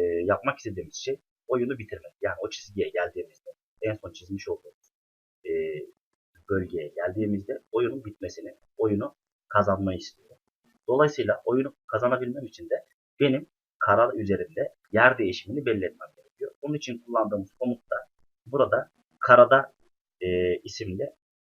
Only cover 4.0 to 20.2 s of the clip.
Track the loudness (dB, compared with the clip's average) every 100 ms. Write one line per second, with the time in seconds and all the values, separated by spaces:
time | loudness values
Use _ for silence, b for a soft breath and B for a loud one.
4 | -10 -16 -12 -10 -8 -8 -10 _ _ _
5 | _ _ _ _ -6 -4 -4 -6 -12 _
6 | _ _ _ _ -4 -2 -2 -6 -8 -6
7 | -4 -2 -2 -2 -4 -10 -6 -2 -2 -4
8 | -12 -12 -12 -12 -16 -18 _ -2 0 0
9 | -2 -10 _ _ -2 0 2 0 -2 -4
10 | -10 -20 _ -20 _ _ _ _ 0 4
11 | 4 2 0 0 0 0 -2 -8 -6 -2
12 | 0 0 -2 -8 -12 -14 -6 -6 -6 _
13 | _ 0 2 2 -4 _ _ -2 4 6
14 | 4 2 0 0 -2 -4 -6 -8 _ 4
15 | 6 6 0 -2 -6 -4 -2 0 -2 -6
16 | -18 _ _ -12 -12 -8 -6 -6 -6 -10
17 | -4 -2 0 -2 -6 -6 -4 -4 -4 -8
18 | -8 _ _ _ -4 0 2 0 -2 _
19 | _ _ 8 10 10 8 4 _ _ _
20 | _ _